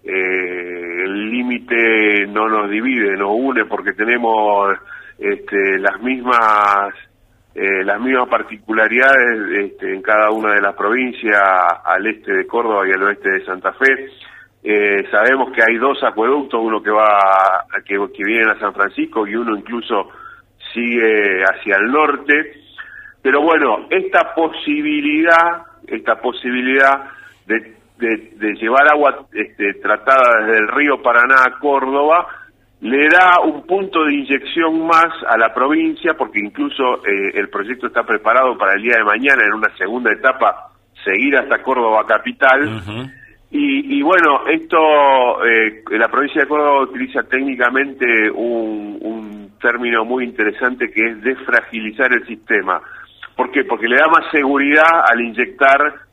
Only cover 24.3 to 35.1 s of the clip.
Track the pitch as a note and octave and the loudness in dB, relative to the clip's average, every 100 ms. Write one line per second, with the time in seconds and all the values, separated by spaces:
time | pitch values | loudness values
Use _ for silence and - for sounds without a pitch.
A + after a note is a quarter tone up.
24.3 | D#3+ D#3+ - - D3 D3+ D3 C#3+ D3+ E3 | -2 -4 -4 -4 -4 -2 -2 0 0 4
25.3 | E3 E3+ E3+ - _ - A2+ - A2+ B2 | 4 2 -2 -12 _ -10 -8 -4 -2 -4
26.3 | A#2+ B2+ B2 B2+ C3+ C3+ C#3 C#3 - - | -6 -6 -4 0 2 4 2 -4 -20 -20
27.3 | _ - A2 A2 - _ _ A#2 G#2+ - | _ -4 -4 -4 -20 _ _ -4 -4 -6
28.3 | - G#2+ G#2 A2 C3 D3 D3 C#3+ C3 - | -6 -6 -4 0 4 4 4 2 -2 -12
29.3 | - G#2 - G2+ F#2+ G2 G#2+ C3 C3+ B2 | -8 -8 -4 -4 -2 -2 0 4 4 6
30.3 | A2+ A2 A2+ G#2+ C3 D3 C3 A#2+ A#2+ B2 | 4 2 0 2 0 0 0 2 2 6
31.3 | C3+ B2+ - C#3+ C#3 C3 C#3+ D3 E3+ F3 | 4 4 0 -2 0 0 0 2 2 0
32.3 | - - _ _ _ A2 C3 D3+ F3+ F#3 | -14 -20 _ _ _ -4 0 4 6 6
33.3 | F3+ - D3 - G3 F#3+ E3+ D3+ C#3+ C3 | 6 2 -4 -4 -4 -2 -2 0 -2 -2
34.3 | C#3 - E3+ E3 D#3+ D#3+ E3 E3 | -4 -4 -2 0 0 2 4 2